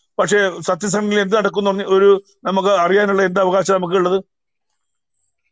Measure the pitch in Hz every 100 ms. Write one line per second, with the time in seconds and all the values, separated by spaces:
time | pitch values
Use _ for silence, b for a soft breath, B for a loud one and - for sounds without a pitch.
0 | _ - 175 208 196 170 165 180 208 196
1 | 208 208 196 214 196 196 202 196 190 190
2 | 202 196 - _ 175 190 190 196 175 196
3 | 208 196 190 180 190 190 180 190 180 190
4 | 180 190 - _ _ _ _ _ _ _
5 | _ _ _ _ _